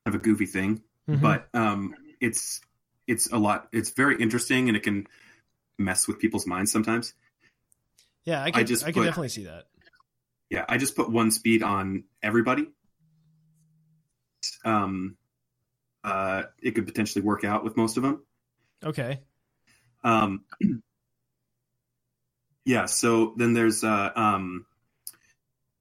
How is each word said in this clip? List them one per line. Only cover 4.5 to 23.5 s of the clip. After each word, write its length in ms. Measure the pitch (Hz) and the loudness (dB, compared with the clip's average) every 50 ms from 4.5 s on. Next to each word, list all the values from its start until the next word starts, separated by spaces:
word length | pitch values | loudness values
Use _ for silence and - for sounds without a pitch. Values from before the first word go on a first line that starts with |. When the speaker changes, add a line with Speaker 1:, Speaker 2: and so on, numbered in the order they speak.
| 135 127 127 123 | 0 2 2 2
Speaker 1:
and 80 | 107 | 0
it 60 | 104 - | 0 0
can 240 | 104 101 101 101 - _ _ - - - _ _ _ _ _ _ _ _ - | -2 -2 -2 -4 -8 _ _ -20 -20 -20 _ _ _ _ _ _ _ _ -4
mess 280 | 101 92 92 - - | -2 -2 0 0 -2
with 120 | - 104 - | -2 -2 -2
people's 280 | - 110 - 98 - | -2 0 0 -2 -4
minds 240 | 90 90 92 101 - | -4 -4 -2 -2 0
sometimes. 440 | - 110 107 113 110 120 120 - - _ _ _ _ _ _ _ _ _ _ _ _ _ _ _ _ _ _ _ _ _ _ | 0 0 0 0 0 -2 -4 -6 -12 _ _ _ _ _ _ _ _ _ _ _ _ _ _ _ _ _ _ _ _ _ _
Speaker 2:
Yeah, 180 | 170 165 143 135 | -6 -4 -2 -2
I 40 | |
Speaker 1:
I 40 | 160 | -2
Speaker 2:
can, 160 | - - 110 | 0 0 0
Speaker 1:
just 180 | 110 123 110 139 | 2 0 -2 -2
Speaker 2:
I 80 | 160 165 | -2 0
can 100 | 185 - | 0 0
Speaker 1:
put 40 | |
Speaker 2:
definitely 220 | 170 160 175 151 120 | 0 0 -2 -6 -6
see 140 | - 107 98 | -8 -10 -12
that. 200 | 85 80 85 - _ _ _ _ - _ _ _ _ _ _ _ _ _ _ _ _ | -12 -14 -18 -20 _ _ _ _ -20 _ _ _ _ _ _ _ _ _ _ _ _
Speaker 1:
Yeah, 140 | - - - - | -6 -6 -4 -2
I 80 | 120 | 0
just 180 | 123 135 135 - | 0 0 0 0
put 140 | - 117 113 | -2 -2 2
one 200 | 113 117 113 110 | 2 4 4 4
speed 320 | 107 - - 113 113 110 104 | 2 2 2 4 4 4 4
on 420 | 101 101 98 98 95 95 95 - _ _ _ - | 0 -2 -2 -2 -4 -4 -6 -8 _ _ _ -4
everybody. 460 | 107 110 120 117 127 127 294 302 - - _ _ _ _ _ _ _ _ _ _ _ _ _ _ _ _ _ _ _ _ _ _ _ _ _ _ _ _ _ _ _ _ _ - - - - - | 2 2 2 4 4 2 0 -2 -4 -8 _ _ _ _ _ _ _ _ _ _ _ _ _ _ _ _ _ _ _ _ _ _ _ _ _ _ _ _ _ _ _ _ _ -12 -12 -12 -6 -4
Um, 520 | 113 110 104 98 95 95 92 92 95 - _ _ _ _ _ _ _ _ _ _ _ _ _ _ _ _ _ - | 0 0 0 0 -2 -4 -4 -6 -8 -10 _ _ _ _ _ _ _ _ _ _ _ _ _ _ _ _ _ -8
uh, 400 | 101 98 95 95 95 95 95 - - - _ - | -4 -4 -2 -2 -2 -2 -4 -4 -8 -12 _ -6
it 100 | 127 - | -2 -2
could 140 | 117 101 | -2 -4
potentially 380 | - - - 104 101 - 101 95 | -4 -4 -4 -4 -2 -2 -2 0
work 200 | 104 104 - - | 0 -2 -2 -2
out 200 | 101 104 107 - | -2 -2 -2 -2
with 120 | 113 - | -2 0
most 200 | 120 113 110 - | 0 0 0 0
of 80 | 123 127 | 0 0
'em. 180 | 139 151 160 - _ _ _ _ _ _ _ _ _ _ _ - | 0 -2 -4 -8 _ _ _ _ _ _ _ _ _ _ _ -8
Speaker 2:
Okay. 360 | 156 151 156 127 120 139 131 - _ _ _ _ _ _ _ _ _ _ _ _ _ _ _ - | -6 -6 -4 -6 -6 -6 -10 -12 _ _ _ _ _ _ _ _ _ _ _ _ _ _ _ 0
Speaker 1:
Um, 400 | 120 113 110 107 101 95 95 - _ - - | 2 2 2 2 0 -2 -8 -12 _ -4 0
<clears throat> 220 | - - 127 113 - _ _ _ _ _ _ _ _ _ _ _ _ _ _ _ _ _ _ _ _ _ _ _ _ _ _ _ _ _ _ _ _ _ _ _ _ | 0 0 0 -2 -8 _ _ _ _ _ _ _ _ _ _ _ _ _ _ _ _ _ _ _ _ _ _ _ _ _ _ _ _ _ _ _ _ _ _ _ _
yeah, 220 | 127 123 110 92 | 0 2 2 2
so 480 | - - - - 120 117 113 113 110 - | 0 -2 0 2 4 6 4 4 2 2
then 180 | 117 120 117 | 0 2 4